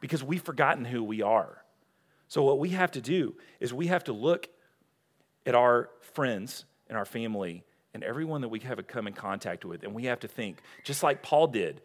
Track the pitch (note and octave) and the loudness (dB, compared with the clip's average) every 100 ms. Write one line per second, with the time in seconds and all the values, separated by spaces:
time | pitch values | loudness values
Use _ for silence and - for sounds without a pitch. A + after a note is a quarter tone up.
0 | C#3+ D#3 C3 F3 - D3+ C#3+ D3+ A#2+ B2 | -4 -4 -2 -4 -2 2 4 2 -2 -4
1 | G#2+ A2 G#2 A2 - - _ _ _ _ | -4 -2 4 4 2 -6 _ _ _ _
2 | _ _ _ D3+ C#3 C#3 F3 F#3 F3+ C#3+ | _ _ _ 2 4 4 2 0 0 -2
3 | A2+ F#3 C#3 - - _ - B2 E3+ F3+ | -2 0 0 -6 -20 _ -6 -2 0 0
4 | - G#2+ C3+ E3+ - _ _ _ _ _ | 0 -2 2 0 -2 _ _ _ _ _
5 | _ _ _ _ - B2 B2 A#2+ A2+ - | _ _ _ _ 2 6 6 6 2 -8
6 | - - C3+ G#2 B2 - - _ - A2 | -10 -2 -2 -2 -6 -12 -16 _ -8 -6
7 | G2 A#2 A2+ G#2 F#2 F2 - _ _ - | -6 -6 -4 -4 -4 -8 -16 _ _ -10
8 | - C3 D#3+ D3+ A#2+ A2 B2+ G#2+ F#2+ A#2+ | -6 -6 -4 -4 -4 -6 -6 -8 -6 -6
9 | G#2 G2+ G2+ G2 - F2 F2+ E2+ G2+ A2 | -6 -8 -8 -6 -6 -8 -10 -10 -10 -6
10 | B2+ A#2+ A2 - G#2+ F2 - - - C#3 | -4 -4 -6 -8 -8 -10 -18 -12 -8 0
11 | D3+ C#3 - D3+ D#3 A#2 E2+ C#2+ | 2 0 2 4 4 2 -2 -4